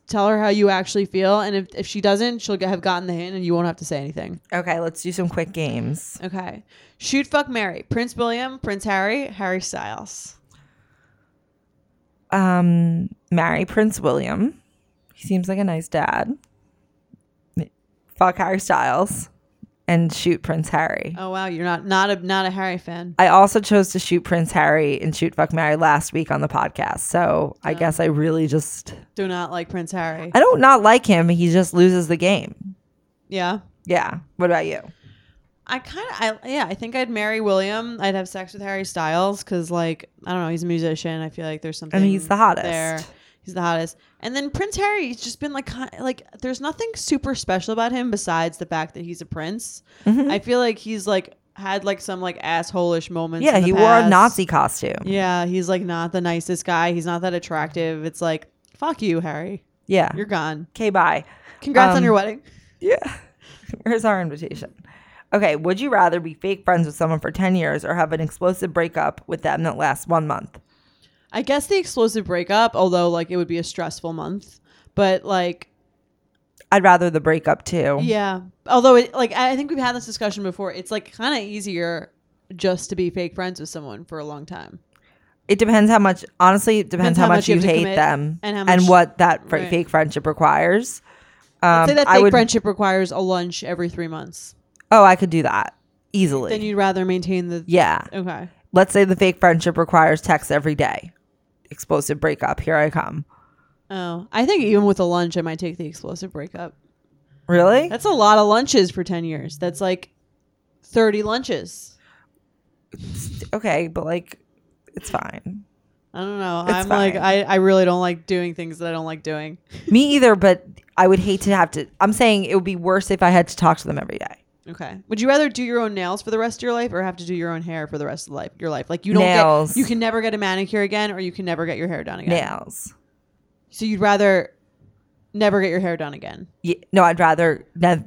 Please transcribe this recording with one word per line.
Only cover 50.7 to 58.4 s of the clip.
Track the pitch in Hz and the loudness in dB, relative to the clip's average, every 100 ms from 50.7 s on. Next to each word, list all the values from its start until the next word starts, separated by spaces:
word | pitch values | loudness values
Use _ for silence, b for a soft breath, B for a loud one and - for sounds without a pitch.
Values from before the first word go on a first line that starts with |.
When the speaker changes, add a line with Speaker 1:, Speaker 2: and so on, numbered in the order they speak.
| 220 | -2
Speaker 1:
he's, | 214 214 190 | -8 -8 -2
like, | 190 - _ _ | -2 -4 _ _
had, | - 196 202 | -14 -8 -6
like, | 196 196 | -4 -6
some, | - 185 | -8 -8
like, | 180 - | -8 -8
asshole-ish | - 170 170 185 175 165 - | -4 -4 -4 -2 0 -2 -4
moments | 170 165 165 | -8 -6 -2
Speaker 2:
Yeah, | 294 208 | 2 4
Speaker 1:
in | |
the | 180 | 4
Speaker 2:
he | |
wore | 190 | 4
a | 220 233 | 6 6
Speaker 1:
past. | 220 | 6
Speaker 2:
Nazi | 190 233 220 180 | 6 6 2 0
costume. | 156 120 - - - | 2 0 -2 -8 -6
Speaker 1:
Yeah, | 185 196 185 175 | -4 -2 0 -2
he's, | 175 185 175 | -2 -2 -2
like, | 185 | -2
not | 180 170 170 | -4 -6 -4
the | 180 | -4
nicest | 175 170 165 175 | -2 -4 -4 -6
guy. | - 170 170 | -2 0 0
He's | 170 | -2
not | 165 170 | -4 -4
that | 185 | -4
attractive. | 175 170 156 151 160 165 160 160 | -4 -6 -6 -6 -4 -4 -6 -8
It's | - | -4
like, | 170 160 | -4 -4